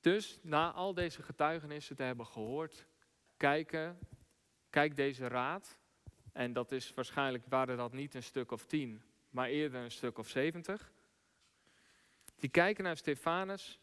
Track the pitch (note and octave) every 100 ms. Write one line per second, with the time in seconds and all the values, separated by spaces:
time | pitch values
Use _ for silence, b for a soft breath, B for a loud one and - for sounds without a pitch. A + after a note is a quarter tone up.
0 | E3 G3+ G#3 - E3 D3+ E3 E3 F#3+ F3+
1 | F3 - - - D3+ E3 D3 D3 - C3+
2 | C3 B2 A2 A#2 A2 C#3 D#3+ - - _
3 | _ _ _ _ C#3+ D3 D#3 D#3+ D#3+ F3
4 | - - - _ _ _ _ D3 D3+ C#3
5 | C#3 B2 B2+ B2 B2+ F#3 - - _ _
6 | - _ - - B2 A#2+ B2 C3 - -
7 | B2 - C#3 B2+ A#2+ C3 C3 B2 A#2+ B2+
8 | C#3+ C3 A#2+ - A#2+ A2+ - D#3 C3 A2
9 | - _ _ B2+ B2+ D3 D3+ B2+ A#2+ -
10 | B2 A2+ A2 C3+ D3 E3+ E3+ G#3 - b
11 | b b b b b b b b b b
12 | b b b _ C3+ E3+ F3+ G#3+ F#3+ D#3+
13 | - C#3 - F3 F#3+ G3 - -